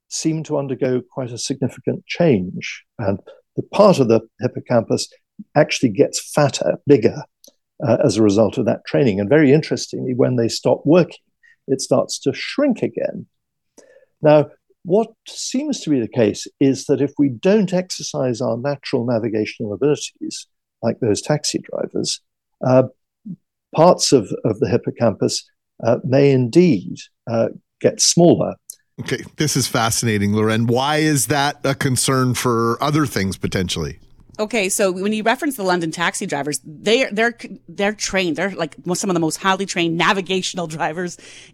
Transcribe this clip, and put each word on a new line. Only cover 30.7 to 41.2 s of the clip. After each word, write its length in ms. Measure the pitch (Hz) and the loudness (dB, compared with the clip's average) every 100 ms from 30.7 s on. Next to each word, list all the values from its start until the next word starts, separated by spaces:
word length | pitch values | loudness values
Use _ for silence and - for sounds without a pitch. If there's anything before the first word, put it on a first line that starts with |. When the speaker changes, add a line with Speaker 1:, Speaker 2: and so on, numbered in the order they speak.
| 120 135 151 | 0 0 0
Speaker 2:
is 300 | 156 147 - | 2 0 0
that 340 | 147 143 143 | 0 -2 -2
a 100 | 135 | -4
concern 580 | 139 139 123 - 131 127 | -2 -2 0 0 0 0
for 500 | 120 127 117 117 117 | 0 0 0 0 0
other 220 | 139 151 | 0 0
things 320 | 147 - 95 90 | 0 -2 -4 -4
potentially? 640 | 95 101 90 - 76 - _ _ _ - | -4 -2 -4 -4 -8 -10 _ _ _ -8
Speaker 3:
Okay, 300 | 214 240 185 | -4 -2 -2
so 240 | - 196 | 0 0
when 220 | 185 196 | 0 -2
you 80 | 214 | -2
reference 340 | 220 240 320 - | -2 -2 -2 -2
the 60 | |
London 280 | 190 180 165 | 0 0 -2
taxi 360 | 160 170 - 196 | -2 -4 -4 -6
drivers, 340 | 147 139 143 | -6 -4 -6
they, 440 | - 147 110 233 262 | -10 -8 0 0 0
they're, 260 | 202 233 233 - - _ | 0 -2 -2 -16 -18 _
they're 260 | 160 196 | -4 -4
trained. 420 | 214 - 190 180 151 | -2 -4 -2 -2 -2
They're, 140 | 190 | -4
like, 260 | 185 165 - 156 | -4 -8 -8 -6
some 160 | 175 208 | -4 0
of 60 | |
the 60 | 175 | 0
most 160 | 160 - | 0 -2
highly 280 | 196 190 | -2 -2
trained 320 | 196 185 170 165 | -2 -2 -2 2
navigational 720 | 165 196 190 190 180 185 170 | 2 0 -2 -4 -4 -6 -8
drivers 500 | 156 160 156 180 - | -4 -6 -4 -8 -10